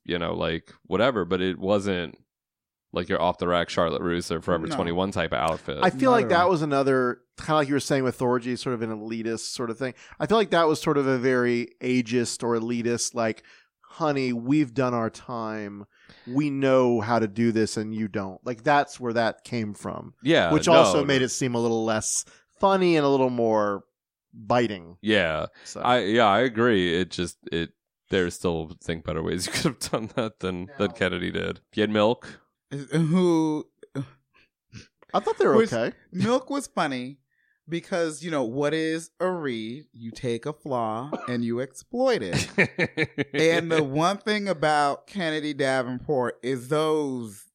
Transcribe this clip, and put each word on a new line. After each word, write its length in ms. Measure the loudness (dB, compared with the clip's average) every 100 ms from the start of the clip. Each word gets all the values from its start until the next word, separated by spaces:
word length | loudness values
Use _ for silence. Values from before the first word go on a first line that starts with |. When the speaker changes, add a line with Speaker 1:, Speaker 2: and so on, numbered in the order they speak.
Speaker 1:
you 140 | -6 -4
know, 140 | -4
like, 400 | -4 -4 -4 -8 -20 -4
whatever, 360 | 2 2 2
but 160 | 0 0
it 180 | 0 -2
wasn't, 580 | 0 0 0 -2 -4 -10 _ _ _ _ _ _ _
like, 160 | -6 -2
your 120 | 0
off 160 | 0 0
the 100 | 0
rack 220 | 0 0
Charlotte 320 | 0 0 0
Russe 280 | -2 -2 -2
or 100 | -4
Forever 260 | -2 -2 -2
Speaker 2:
No. 80 | -4
Speaker 1:
twenty-one 360 | -2 -2 -2
type 200 | -2 -2
of 40 | -2 -2
outfit. 260 | -2 -6 -2
Speaker 3:
I 80 | -2
feel 180 | 2 2
Speaker 2:
Not 40 | 2
Speaker 3:
like 60 | 4
Speaker 2:
at 40 |
Speaker 3:
that 140 | 2 2
Speaker 2:
all. 40 |
Speaker 3:
was 120 | 2
another, 580 | 0 0 2 2 0 -4 _ -12
kinda 160 | 0 0
like 120 | 2
you 80 | 0
were 40 |
saying 240 | 0 0 0
with 120 | 0
Thorgy, 400 | 0 0 -2 -6
sort 160 | -4
of 80 | -6
an 80 | -6
elitist 600 | -8 -8 -6 -4 -6 -6
sort 180 | -8 -8
of 80 | -6
thing. 160 | -8 -8 -18 -8
I 60 | 0
feel 120 | 2
like 120 | 4
that 180 | 4 4
was 140 | 2
sort 160 | 0 0
of 80 | 2
a 120 | 2
very 560 | 2 2 2 0 -2 _
ageist 640 | 0 0 2 0 -2 -4
or 160 | -2 -2
elitist, 540 | -2 -2 -2 -2 -2 -2
like, 280 | -2 -4 -12 -20 _ _ _ -4
"Honey, 380 | -2 0 -2
we've 400 | -2 0 2 2
done 200 | 0 0
our 160 | 0 -2
time. 760 | -6 -10 -8 -8 -8 -10 -12 -18 _ -20 -20 -6
We 220 | -2 -2
know 500 | 0 4 6 6 4
how 200 | 2 2
to 80 | 2
do 240 | 2 2
this 240 | 2 0 -2
and 180 | -6 -4
you 140 | -4
don't." 360 | -4 -8 -8 -8
Like, 180 | -2
that's 360 | 2 4 2 -4
where 140 | -2
that 320 | 0 0 -2 -6
came 280 | -6 -4
from. 400 | -8 -10 -10 -12 -6
Speaker 1:
Yeah, 280 | 2 4 4
Speaker 3:
Which 160 | 2 6
Speaker 1:
no, 60 |
Speaker 3:
also 260 | 8 8 4
Speaker 1:
no. 60 | 2
Speaker 3:
made 160 | 2
it 80 | 0
seem 260 | -2 -2 0
a 40 |
little 240 | 0 0 0
less 400 | -2 -2 -4 -6 -14 _ _
funny 380 | 2 4 4 4
and 80 | 4
a 40 |
little 200 | 4 2
more 540 | 2 2 2 2 -2 -10 _ _ _ _
biting. 600 | -12 -2 0 0 -4 -12 -6
Speaker 1:
Yeah. 460 | 2 2 2 0 -4 -10 -16
Speaker 3:
So. 160 | -4
Speaker 1:
I, 180 | 0 2
yeah, 220 | 2 4 4
I 120 | 4
agree. 560 | 2 2 2 4 2 0
It 160 | -2
just, 260 | -4 -6 -8 -6
it, 200 | -4 -4 _ _ _ _
there's 240 | 0 0
still, 380 | -2 -2 -2 -6 -10
think, 220 | -8 -6
better 180 | -6 -4
ways 240 | -4 -4 -4
<laughs> 20 |
you 40 |
could 120 | -2
have 160 | -2 -4
done 300 | -6 -6 -6 -6
that 240 | -6 -6
than, 280 | -6 -6 -8 -4
than 100 | -4
Speaker 2:
No. 20 |
Speaker 1:
Kennedy 380 | -2 -2 -2 -4
did. 280 | -4 -6 -8 _ -2
You 60 |
had 80 | 0
Milk. 500 | 4 2 2 -6 -20 _ _ _ -14 -4
Speaker 2:
Who 720 | 0 2 4 4 4 0 -2 -8 _ -12 -10 -10 _ _ _ _ _ _ -20 -20 _ -4
Speaker 3:
I 60 | -2
thought 180 | -2 2
they 80 | 4
were 120 | 6
Speaker 2:
was 160 | 4
Speaker 3:
okay. 200 | 0 -4 -6 _
Speaker 2:
Milk 360 | -2 0 0 -2
was 180 | -6 -4
funny. 500 | -4 -2 -4 -8 -14 _ _ _ _ -10
Because, 500 | -10 -4 -2 -2 -4
you 80 | -4
know, 140 | -2
what 300 | -2 -2 -2
is 360 | 0 -2 -4 -8 -6
a 120 | -4
read? 540 | -2 -4 -6 -8 -12 -16
You 180 | -16 -14
take 340 | -6 -4 -4 -6
a 60 |
flaw 560 | -10 -4 -2 -2 -4 -6 -8 -6
and 140 | -4
you 180 | -2 -4
exploit 600 | -6 -12 -8 -2 0 0
it. 260 | -2 -4 -2
Speaker 1:
<laughs> 800 | 0 0 0 -4 -2 -4 -4 -4
Speaker 2:
And 380 | 2 2 2 2
the 100 | 0
one 360 | 0 0 0 0
thing 300 | -2 -2 -2
about 580 | 0 2 4 2 0 -6
Kennedy 460 | -6 -4 -2 -4
Davenport 840 | -2 0 0 -2 -4 -2 -2 -2 -4
is 240 | -4 -4 -2
those 800 | 0 2 0 0 -4 -8 -14 -20